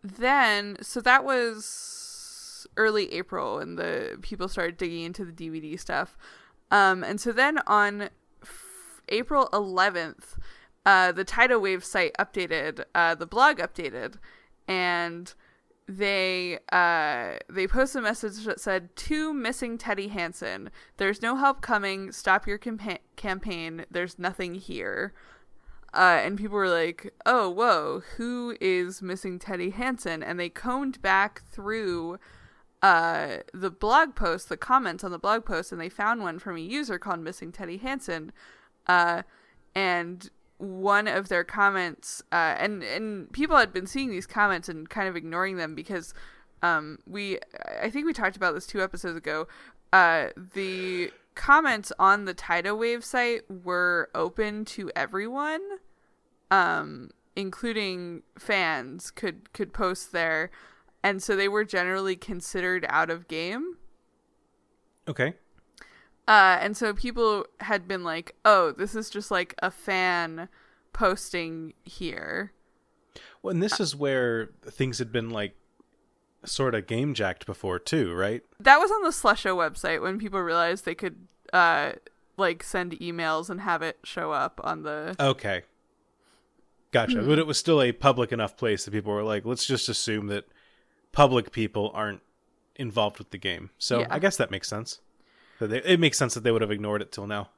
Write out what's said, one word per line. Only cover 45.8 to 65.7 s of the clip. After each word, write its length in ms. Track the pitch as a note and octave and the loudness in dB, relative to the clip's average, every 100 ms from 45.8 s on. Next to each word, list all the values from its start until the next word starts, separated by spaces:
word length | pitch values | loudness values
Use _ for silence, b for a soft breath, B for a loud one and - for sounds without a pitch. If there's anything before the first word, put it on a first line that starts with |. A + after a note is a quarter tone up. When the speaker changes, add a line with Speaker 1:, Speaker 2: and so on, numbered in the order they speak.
| - F#3+ D3+ B B B B _ | -8 -8 -8 B B B B _
Speaker 1:
um, 380 | F3 D#3+ D3+ D#3 | 0 0 -2 -14
we, 340 | - G3 G3+ F#3 - - - - | -12 -8 -6 -6 -10 -14 -12 -6
I 80 | A3+ | -4
think 160 | C4+ D#4 | -2 -2
we 60 | |
talked 240 | C#4+ G3 F#3+ | 0 -2 0
about 180 | F3+ | -2
this 120 | D#3+ - | -2 -6
two 140 | G#3 | -4
episodes 380 | F#3+ F3+ F3+ E3 | -4 -4 -8 -6
ago. 300 | D3+ D#3 D#3+ B B B _ | -6 -6 -6 B B B _
Uh, 360 | F#3 E3+ E3 B2 - F#3 | 6 8 4 0 -8 -12
the 560 | G3 F#3+ F#3 F#3 F3+ F3 - _ | -8 -6 -4 -4 -4 -6 -8 _
comments 580 | - - D4 D4+ A3 - - | -4 6 8 8 0 -4 4
on 280 | F#3+ G3+ G3 | 6 6 2
the 80 | |
Tidal 440 | F3+ - F3 F3+ G#3+ | -8 0 0 0 0
Wave 260 | A#3 A#3+ | 0 -2
site 380 | A#3 B3+ A#3+ A#3 - | -2 0 0 -2 -6
were 580 | F#3+ F3+ F3+ F3+ F3 - | -10 -2 2 2 2 0
open 500 | - E3 F3+ G#3+ G#3+ G#3+ | -2 -2 0 -2 -2 -8
to 220 | - F#3 | -8 -6
everyone, 680 | - C#3 F#3+ A3 C4 D4+ D#4+ G4 F#4+ - _ _ _ _ _ _ | -4 -2 -4 -4 -4 -4 -4 -8 -14 -18 _ _ _ _ _ _
um, 580 | F#3+ F3 E3 D3+ C#3+ B2 _ _ | 4 4 0 -4 -12 -18 _ _
including 880 | - G3 - A#3+ A3 G3 F3+ F3 E3+ _ - | -8 -8 -6 -4 -2 -4 -6 -8 -12 _ -14
fans 720 | - G3 E3+ D3 B2+ E3 - | -2 2 2 0 -6 -12 -14
could, 420 | - G3 D#3+ - | -6 -8 -8 -18
could 200 | - G3 | -8 -6
post 400 | - F#3+ F#3 - | -2 -2 -2 -6
there. 400 | F3 E3 D#3+ F3 B B B B _ | -2 0 0 -4 B B B B _
And 180 | G3 F#3+ | -2 0
so 140 | G#3 | 0
they 140 | G3 G3 | 0 2
were 160 | G#3 | 0
generally 500 | G#3+ F#3 F3+ F#3+ F#3+ | 0 0 0 -2 -2
considered 720 | F3+ - F3+ - F#3 F3+ F3+ D#3+ | -6 -8 -10 -6 -4 -2 -2 2
out 220 | D3+ D#3+ | 2 2
of 160 | E3+ F3 | -4 -6
game. 520 | D#3+ E3+ A#3 F4 E4+ - _ _ _ _ _ _ _ _ _ _ _ - | -6 -6 -6 -8 -10 -20 _ _ _ _ _ _ _ _ _ _ _ -8
Speaker 2:
Okay. 260 | C3+ C3 F#3 _ _ _ | -2 -2 -4 _ _ _